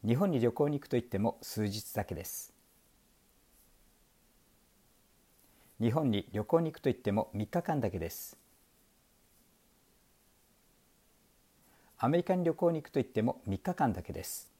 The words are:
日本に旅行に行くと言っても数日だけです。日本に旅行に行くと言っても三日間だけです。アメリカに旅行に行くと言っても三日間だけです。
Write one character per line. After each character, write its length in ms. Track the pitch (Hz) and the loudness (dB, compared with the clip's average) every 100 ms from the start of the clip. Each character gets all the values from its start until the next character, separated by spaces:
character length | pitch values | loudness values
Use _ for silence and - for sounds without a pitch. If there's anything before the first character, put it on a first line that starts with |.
日 120 | 107 120 | 2 2
本 140 | 196 | 4
に 100 | 147 | 4
旅 120 | 117 | 2
行 160 | - 147 | 2 0
に 100 | 143 | 0
行 60 | |
く 20 | - | 0
と 80 | 123 | -2
言 60 | |
っ 20 | |
て 140 | 117 95 | 0 0
も 200 | 107 - | 0 -2
数 240 | - - 107 | -10 -2 -2
日 260 | 104 - | -2 -6
だ 120 | - | -6
け 100 | 101 | -4
で 100 | 92 | -6
す。 280 | - - - _ _ _ _ _ _ _ _ _ _ _ _ _ _ _ _ _ _ _ _ _ _ _ _ _ _ _ _ _ _ _ _ _ | -8 -12 -14 _ _ _ _ _ _ _ _ _ _ _ _ _ _ _ _ _ _ _ _ _ _ _ _ _ _ _ _ _ _ _ _ _
日 100 | 113 | 2
本 200 | 143 147 | 2 2
に 180 | 101 - | 2 0
旅 120 | 107 | -6
行 160 | 104 165 | 2 2
に 100 | 160 | 2
行 60 | - | -2
く 20 | |
と 100 | - | -2
言 40 | |
っ 20 | 120 | 0
て 160 | - | 0
も 180 | 101 - | 0 0
三 120 | 101 104 | -4 -4
日 160 | 175 | -4
間 180 | 170 151 | -2 -2
だ 100 | 113 | -2
け 80 | 92 | -4
で 100 | 82 | -8
す。 260 | - - - _ _ _ _ _ _ _ _ _ _ _ _ _ _ _ _ _ _ _ _ _ _ _ _ _ _ _ _ _ _ _ _ _ _ _ _ | -10 -16 -18 _ _ _ _ _ _ _ _ _ _ _ _ _ _ _ _ _ _ _ _ _ _ _ _ _ _ _ _ _ _ _ _ _ _ _ _
ア 100 | 120 | 2
メ 100 | 165 | 2
リ 60 | |
カ 100 | 175 | 2
に 80 | 185 | 2
旅 120 | 170 | 2
行 160 | 160 170 | 2 2
に 100 | 160 | 2
行 20 | 151 | -2
く 20 | |
と 120 | - | -2
言 40 | |
っ 20 | 127 | 0
て 160 | - | 0
も 180 | 113 - - | 0 -2 -4
三 120 | 95 | -4
日 160 | - | -4
間 180 | 180 139 | 0 0
だ 100 | 90 | 0
け 100 | 87 | -6
で 120 | - | -10
す。 260 | 90 - - _ | -8 -12 -14 _